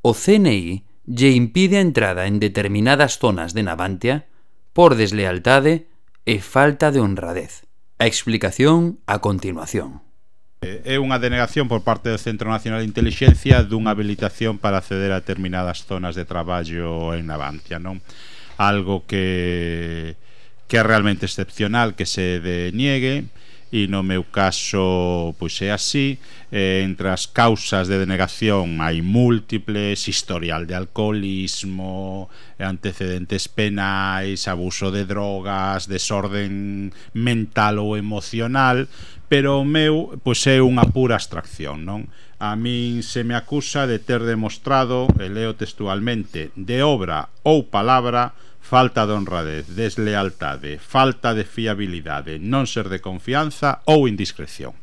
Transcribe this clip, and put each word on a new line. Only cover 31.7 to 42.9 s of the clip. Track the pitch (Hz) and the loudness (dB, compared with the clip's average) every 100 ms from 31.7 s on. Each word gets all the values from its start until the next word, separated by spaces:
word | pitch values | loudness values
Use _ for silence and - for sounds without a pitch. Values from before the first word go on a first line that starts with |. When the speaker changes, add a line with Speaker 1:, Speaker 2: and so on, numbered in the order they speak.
| 95 95 92 95 95 92 - - - | -6 -6 -6 -8 -8 -10 -14 -14 -8
Speaker 2:
antecedentes | 95 92 104 90 92 90 90 98 - | -6 -4 -6 -4 -4 -4 -4 -4 -4
penais, | - 107 101 98 98 95 95 95 95 - | -2 -2 0 -2 0 -2 -2 -4 -4 -4
abuso | 90 90 - 98 | -4 -4 -4 -4
de | 98 | -2
drogas, | 95 101 101 98 95 98 95 95 90 | -4 -4 -4 -4 -4 -2 -2 -4 -4
desorden | 95 - 101 98 101 101 98 101 101 98 - - 113 | -6 -2 -2 -2 -2 -4 -4 -6 -6 -8 -10 -10 -2
mental | 120 117 107 - 107 104 | 0 0 0 2 2 2
ou | 104 107 | -2 -2
emocional, | 104 107 - 113 113 135 131 123 135 - - - - | -4 -6 -6 -4 -2 2 4 2 -2 -8 -14 -14 2
pero | 143 139 139 | 2 4 2
o | 139 | 2
meu, | 156 156 156 - 135 | 2 4 2 -2 -4
pois, | 127 117 - | -2 2 4
é | 131 | 6
unha | 131 123 117 | 6 6 6
pura | 131 127 110 | 6 4 2
abstracción, | - 82 - - 73 73 | 0 -8 -8 -10 -10 -8
non? | 82 104 107 - - - | -8 -8 -10 -12 -14 -6
A | 104 | -4
min | 107 117 120 120 | -2 -2 -2 -2